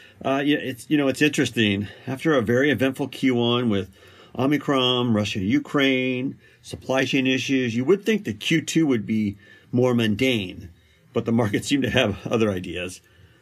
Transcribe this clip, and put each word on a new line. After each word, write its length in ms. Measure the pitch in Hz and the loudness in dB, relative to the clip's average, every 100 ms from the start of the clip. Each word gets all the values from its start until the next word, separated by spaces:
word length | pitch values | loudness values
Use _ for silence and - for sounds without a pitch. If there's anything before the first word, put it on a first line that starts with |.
| - - | -20 -8
Uh, 180 | - 135 147 | -4 -2 0
yeah, 100 | 147 | 0
it's, 340 | 123 131 - | -2 -10 -2
you 60 | 151 | 2
know, 140 | 139 | 2
it's 120 | - | 2
interesting. 680 | 147 147 147 - 107 98 104 - - | 2 2 0 2 2 2 -4 -10 -10
After 260 | 131 160 | -4 2
a 80 | 143 | 2
very 300 | 107 120 147 | 2 2 2
eventful 380 | 135 135 131 135 | 2 0 -2 -8
Q 260 | - 135 120 | -2 0 2
one 340 | 120 120 123 | 2 2 2
with 200 | 101 95 - - - - 113 | 0 -2 -10 -20 -20 -16 -2
Omicron, 720 | 135 147 - 135 127 127 123 | 0 0 0 2 2 2 2
Russia, 260 | 107 104 117 | 0 0 -2
Ukraine, 960 | 95 139 143 147 135 131 127 127 135 143 - _ | 0 0 0 0 2 2 -2 -4 -6 -8 -20 _
supply 420 | - - - 131 | -16 -14 -4 0
chain 240 | 131 139 131 | 0 0 0
issues, 480 | 131 120 135 127 113 | 0 0 0 0 -2
you 80 | |
would 220 | 131 202 214 | 2 0 2
think 180 | 214 | -2
that 160 | 202 107 | -2 -6
Q 220 | - 160 | -2 -2
two 260 | - 165 156 | 0 0 2
would 180 | 120 104 | 0 0
be 300 | 110 104 98 - - - | -2 -2 -4 -16 -20 -4
more 200 | 123 127 | 2 2
mundane, 760 | 120 113 101 131 117 92 80 - - _ _ _ | 2 2 2 0 0 -4 -12 -18 -20 _ _ _
but 140 | 120 113 | -6 0
the 80 | |
markets 340 | 117 107 101 - | 0 0 -2 -2
seem 140 | 143 | 0
to 80 | 123 | 0
have 360 | 123 117 98 - | 0 0 -2 -2
other 240 | 117 107 | 0 0
ideas. 500 | 92 92 85 90 - _ _ - _ | 0 -6 -8 -10 -12 _ _ -20 _